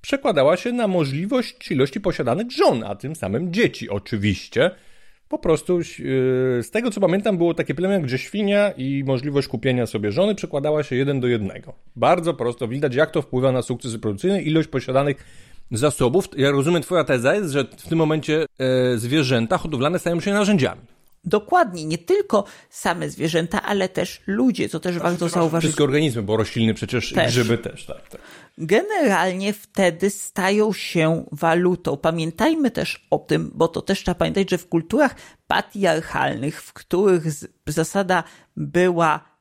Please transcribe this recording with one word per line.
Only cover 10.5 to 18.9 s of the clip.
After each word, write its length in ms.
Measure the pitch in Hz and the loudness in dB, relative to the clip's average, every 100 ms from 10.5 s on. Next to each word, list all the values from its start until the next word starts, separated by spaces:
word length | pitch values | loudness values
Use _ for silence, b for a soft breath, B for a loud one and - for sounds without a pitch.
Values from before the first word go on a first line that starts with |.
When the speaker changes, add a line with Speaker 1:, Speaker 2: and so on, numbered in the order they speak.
| 143 151 151 | -2 0 0
Speaker 1:
się 140 | 143 127 | 0 -2
jeden 240 | 135 139 | 0 0
do 60 | 123 | 0
jednego. 480 | 120 98 82 - - - 117 | 0 -2 -8 -16 -20 -18 0
Bardzo 380 | 123 175 165 | 2 4 0
prosto 340 | 143 120 117 117 | -2 -4 -4 -6
widać, 260 | 131 147 | -2 0
jak 160 | 123 160 | 2 0
to 120 | 160 | 0
wpływa 300 | - 127 131 | -2 0 2
na 100 | 127 | 0
sukces 300 | 113 123 127 | -2 -6 -6
reprodukcyjny, 500 | 110 107 101 185 196 | -4 -4 -2 0 0
ilość 260 | 151 160 156 | 2 0 0
posiadanych 560 | 135 123 131 147 139 b b b b - | -4 0 0 0 -4 b b b b -8
zasobów. 580 | 110 147 - 123 165 190 - | 0 0 2 2 2 0 0
Ja 140 | 139 | 2
rozumiem, 320 | 139 139 175 | 2 2 0
twoja 220 | - 180 | 2 0
teza 300 | 143 127 123 | 2 2 2
jest, 160 | 202 180 | 0 0
że 140 | 139 | -2
w 240 | 131 - - | -2 -8 -2
tym 100 | 165 | 0
momencie, 480 | 156 156 147 156 156 _ | 2 0 0 0 -2 _
e, 400 | 131 127 127 | 0 2 2